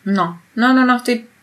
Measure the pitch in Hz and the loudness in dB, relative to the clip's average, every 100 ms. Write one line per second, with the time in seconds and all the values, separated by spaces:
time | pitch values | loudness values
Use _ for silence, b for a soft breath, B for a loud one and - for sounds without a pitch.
0 | 196 196 175 175 _ 220 247 262 254 240 | -4 -2 -2 -6 _ -2 2 4 2 0
1 | 247 233 - _ | -2 -4 -6 _